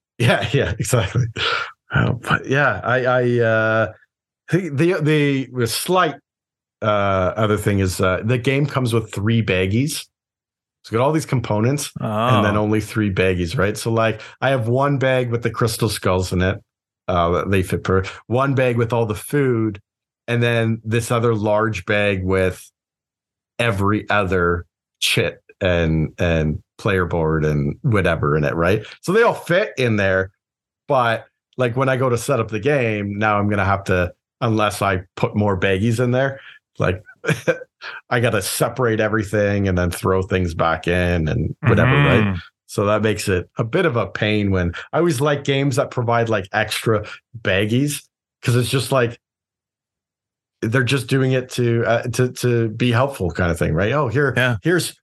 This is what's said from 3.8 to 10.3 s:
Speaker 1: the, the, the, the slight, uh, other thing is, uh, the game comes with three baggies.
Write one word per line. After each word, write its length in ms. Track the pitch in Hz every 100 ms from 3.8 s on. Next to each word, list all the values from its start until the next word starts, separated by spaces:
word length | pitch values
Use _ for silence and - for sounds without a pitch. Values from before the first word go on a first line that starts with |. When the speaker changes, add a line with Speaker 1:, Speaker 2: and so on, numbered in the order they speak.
| 107 - _ _ _ _ -
Speaker 1:
the, 180 | 165 175
the, 220 | 139 170 185
the, 460 | 151 156 143 135 135
the 120 | 123 117
slight, 480 | - - 180 170 143 _ _ _ _ _ -
uh, 500 | 110 104 101 95 90 -
other 200 | 107 104
thing 200 | 107 101
is, 200 | 95 -
uh, 200 | 95 90
the 140 | 104 127
game 260 | 127 135 147
comes 260 | 135 123
with 180 | 113 107
three 300 | - 104 113
baggies. 640 | 98 92 95 110 147 - - _ _